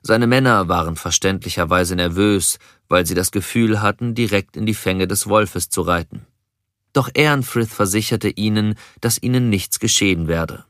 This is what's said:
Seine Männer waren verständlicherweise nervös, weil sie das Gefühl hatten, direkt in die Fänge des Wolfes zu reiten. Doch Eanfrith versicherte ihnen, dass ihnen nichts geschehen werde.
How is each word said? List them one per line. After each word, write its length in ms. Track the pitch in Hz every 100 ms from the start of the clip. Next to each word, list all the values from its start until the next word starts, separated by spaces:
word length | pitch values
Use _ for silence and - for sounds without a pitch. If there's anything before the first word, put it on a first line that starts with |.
Seine 240 | - 113 120
Männer 420 | 127 131 107 87
waren 280 | 87 82 80
verständlicherweise 1000 | 87 - 95 95 90 - 82 90 90 87
nervös, 600 | 87 87 104 101 - - - _ _
weil 180 | 90 85
sie 80 |
das 160 | 87 90
Gefühl 500 | 104 - 120 113 107
hatten, 340 | 104 - 120
direkt 420 | 117 113 101 - -
in 100 | 110
die 80 |
Fänge 320 | 107 - 92 92
des 220 | 101 110
Wolfes 420 | 107 104 90 -
zu 120 | -
reiten. 440 | 82 85 82 - - _ _ _ _ _ _
Doch 160 | 143 127
Eanfrith 580 | - 151 143 131 120 110
versicherte 560 | - 101 104 110 110 104
ihnen, 460 | - 107 107 107 107 - _
dass 220 | 117 -
ihnen 260 | 117 127 123
nichts 300 | 98 - -
geschehen 500 | 113 - 101 87 80
werde. 360 | 82 82 -